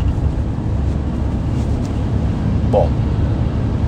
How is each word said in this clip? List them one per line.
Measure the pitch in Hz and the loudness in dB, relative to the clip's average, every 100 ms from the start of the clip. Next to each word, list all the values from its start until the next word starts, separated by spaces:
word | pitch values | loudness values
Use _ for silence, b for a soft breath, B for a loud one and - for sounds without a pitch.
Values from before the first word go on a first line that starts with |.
| - - - - - - - - - - - - - - - - - - - - - - - - - - - | 0 0 0 0 -2 -2 -2 0 0 0 -2 -2 -2 0 0 0 0 0 -2 -2 -2 -2 0 0 0 0 2
Bom, | 101 90 - - - - - - - - - | 4 4 2 0 2 2 2 0 0 0 0